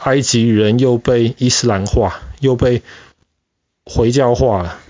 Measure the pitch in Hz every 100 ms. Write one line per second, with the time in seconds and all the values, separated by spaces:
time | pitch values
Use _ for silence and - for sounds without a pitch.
0 | 135 139 123 120 117 107 107 120 131 120
1 | 135 120 117 - 123 - 117 98 101 123
2 | 95 - - - 135 123 127 120 - -
3 | - _ _ _ _ _ _ _ - 143
4 | 117 135 123 120 131 98 85 -